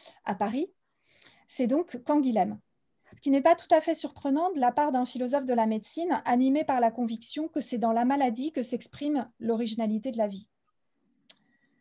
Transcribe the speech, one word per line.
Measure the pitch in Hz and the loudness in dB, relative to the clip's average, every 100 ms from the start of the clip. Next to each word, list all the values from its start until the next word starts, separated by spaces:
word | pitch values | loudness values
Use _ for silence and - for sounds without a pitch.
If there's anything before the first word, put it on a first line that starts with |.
| - - - | -20 -14 -6
à | |
Paris, | 196 202 247 359 _ _ _ _ - - _ - | -4 -2 -2 -6 _ _ _ _ -20 -20 _ -14
c'est | - 247 | -2 0
donc | 277 349 247 | 0 -2 -6
Canguilhem. | - 294 262 220 196 214 _ _ _ _ _ | 0 2 2 2 0 -2 _ _ _ _ _
Ce | - | -6
qui | 285 | 2
n'est | 277 | 4
pas | 330 | 6
tout | 339 - | 4 4
à | 320 | 4
fait | 311 | 4
surprenant | 320 285 - 277 277 359 | -2 -4 -6 -2 0 0
de | 330 | 2
la | 247 | 0
part | 240 294 | 2 2
d'un | 262 | 0
philosophe | 247 240 247 285 | -2 -4 -2 -2
de | 262 | 0
la | 233 220 | 0 2
médecine | 220 214 - 349 269 | 0 -4 -4 -2 -2
animé | - 247 262 285 | 0 2 4 2
par | 311 254 | 2 2
la | 233 | 2
conviction | 233 233 226 - 285 320 | 2 -4 -4 -8 -8 -6
que | 302 | -4
c'est | - 240 | -4 -2
dans | 226 | 0
la | 226 247 | 2 2
maladie | 285 254 226 285 | 2 0 -2 -4
que | 285 | -4
s'exprime | 240 240 - - 294 294 220 - | -4 -6 -8 -8 -2 -2 -4 -6
l'originalité | 226 226 240 220 220 220 262 | -4 -2 -2 -2 -2 -2 -4
de | 226 | -2
la | 208 | -2
vie. | 196 208 _ _ _ _ _ _ _ _ - _ _ _ _ | -4 -16 _ _ _ _ _ _ _ _ -20 _ _ _ _